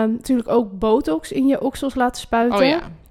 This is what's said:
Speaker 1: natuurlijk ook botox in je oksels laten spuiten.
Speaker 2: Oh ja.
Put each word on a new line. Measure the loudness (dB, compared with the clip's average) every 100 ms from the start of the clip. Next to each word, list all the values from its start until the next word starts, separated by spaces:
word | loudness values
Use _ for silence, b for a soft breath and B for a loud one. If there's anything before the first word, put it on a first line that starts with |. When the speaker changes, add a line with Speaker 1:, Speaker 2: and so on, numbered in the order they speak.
Speaker 1:
natuurlijk | 2 -2 0 0 2
ook | 0 0 -2
botox | 2 2 2 -4 -4
in | 0 2
je | 2
oksels | -2 -4 -6
laten | 0 -2 -2
spuiten. | -2 0 2 4
Speaker 2:
Oh | 2
ja. | 2 -4 -18 -20